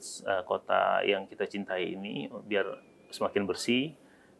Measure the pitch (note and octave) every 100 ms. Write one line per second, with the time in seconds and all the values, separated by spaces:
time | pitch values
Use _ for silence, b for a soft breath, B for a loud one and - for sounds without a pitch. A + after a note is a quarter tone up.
0 | - - - F#2+ F2+ F#2+ - F#2+ F#2+ F#2+
1 | F#2+ G2 F#2+ - G2 G#2 G2 F#2 F2 F#2+
2 | G2+ - C#3+ A2+ G2+ G2+ G2 - - -
3 | - - G2+ G2+ F#2+ F2 - B2 D3+ -
4 | b b b